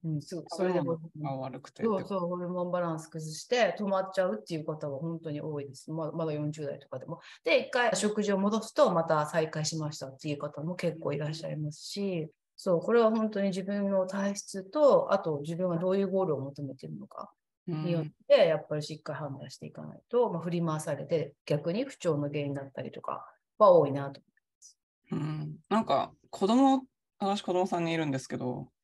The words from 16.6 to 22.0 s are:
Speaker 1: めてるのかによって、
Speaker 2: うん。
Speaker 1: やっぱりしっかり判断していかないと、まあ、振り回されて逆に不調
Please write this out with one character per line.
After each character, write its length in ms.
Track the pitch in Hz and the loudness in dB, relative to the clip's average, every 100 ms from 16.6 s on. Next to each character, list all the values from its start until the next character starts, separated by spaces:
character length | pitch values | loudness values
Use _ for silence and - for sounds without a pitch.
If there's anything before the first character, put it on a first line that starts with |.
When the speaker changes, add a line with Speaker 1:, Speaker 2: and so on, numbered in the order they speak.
Speaker 1:
め 120 | 139 | -10
て 120 | 135 - | -10 -12
る 100 | 156 | -12
の 100 | - | -12
か 240 | - - _ _ _ - | -14 -16 _ _ _ -8
に 260 | 156 165 | -4 0
よ 80 | 170 | 0
っ 20 | 156 - _ | -2 -8 _
て、 140 | 277 | 6
Speaker 2:
う 20 | |
ん。 40 | 180 | 8
Speaker 1:
や 80 | 156 | 4
っ 80 | - | 0
ぱ 80 | 151 | -6
り 60 | |
し 120 | 151 | -4
っ 80 | 156 | -10
か 120 | - | -8
り 40 | 143 | -8
判 200 | 151 135 | -6 -8
断 120 | 147 | -12
し 60 | - | -14
て 100 | 151 | -16
い 60 | |
か 100 | - | -14
な 120 | 156 | -14
い 60 | - _ | -14 _
と、 180 | 233 233 | 2 2
ま 100 | 175 | 0
あ、 40 | |
振 80 | 165 | -2
り 120 | 170 | 0
回 180 | 170 156 | 0 -2
さ 140 | 156 | -4
れ 120 | 143 - | -6 -2
て 260 | 165 - - - | -2 -2 -8 -2
逆 260 | 147 160 | -2 0
に 120 | 190 | -2
不 120 | 269 | -4
調 220 | - | -4